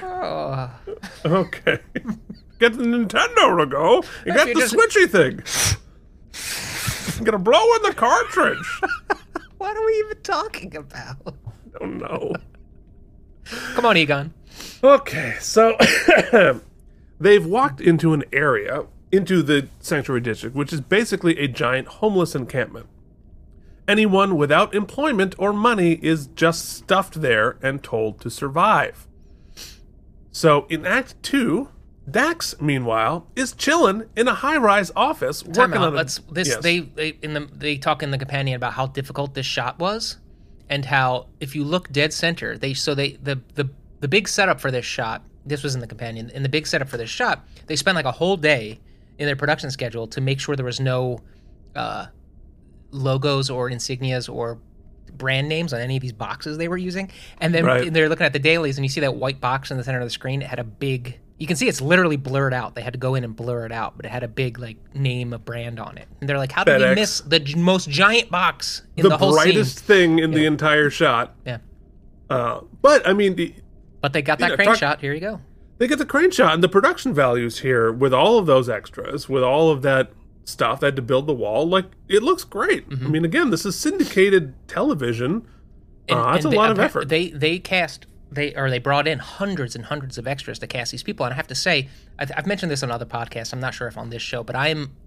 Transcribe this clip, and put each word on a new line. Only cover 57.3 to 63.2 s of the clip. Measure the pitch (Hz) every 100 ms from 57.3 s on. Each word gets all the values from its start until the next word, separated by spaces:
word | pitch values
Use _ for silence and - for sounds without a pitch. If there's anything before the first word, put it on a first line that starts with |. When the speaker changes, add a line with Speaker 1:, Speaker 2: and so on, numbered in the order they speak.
| -
Speaker 1:
And | 165
then | 165
Speaker 2:
Right. | 160 127 131
Speaker 1:
they're | 160 156
looking | 160 151
at |
the | 139
dailies, | 151 170 147 139
and |
you | 135
see | 156
that | 139 120
white | 131 139
box | 127 135 -
in | 131
the |
center | 131 127
of | 120
the |
screen. | - 131 139
It | 139
had | 123
a |
big, | 113 - 139 127 123 - - -
you | 151
can | 151
see | 247
it's | -
literally | 139 180 175 143
blurred | 131 135 135
out. | 127 110
They | 120
had | 120
to | 123
go | 131
in | 131